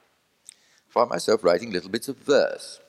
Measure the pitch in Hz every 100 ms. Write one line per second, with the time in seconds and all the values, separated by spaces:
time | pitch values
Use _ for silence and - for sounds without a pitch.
0 | _ _ _ _ _ - _ _ _ 110
1 | 123 - - 110 90 87 117 87 92 107
2 | - 127 - 131 - - - -